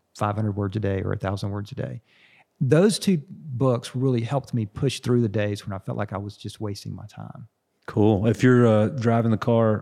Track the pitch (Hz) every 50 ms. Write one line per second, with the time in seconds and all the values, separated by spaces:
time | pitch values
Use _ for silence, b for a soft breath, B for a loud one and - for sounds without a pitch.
0 | _ _ _ - 107 104 98 107 107 104 98 104 101 98 95 107 101 98 98 95
1 | 95 98 98 101 - 95 101 98 104 101 101 104 101 - - - - - 123 113
2 | b b b b b b b b b b _ - 143 123 151 160 190 226 180 -
3 | - 202 185 151 - - - - - 156 127 113 139 131 120 120 - - - 123
4 | 131 135 127 117 113 113 143 135 - - - 120 107 101 - - 147 131 - -
5 | - 120 123 120 117 107 98 107 104 104 101 101 - 107 98 95 - 120 120 113
6 | 104 - 101 95 101 104 - - - 104 - - 110 104 101 - - 107 95 92
7 | 101 107 - 113 107 110 - - 120 - _ _ _ _ _ _ - - - 110
8 | 104 110 110 92 107 117 104 - 127 127 127 123 120 113 107 107 107 110 156 131
9 | 113 117 113 117 113 117 110 101 - 117 117 113 113 110 107 101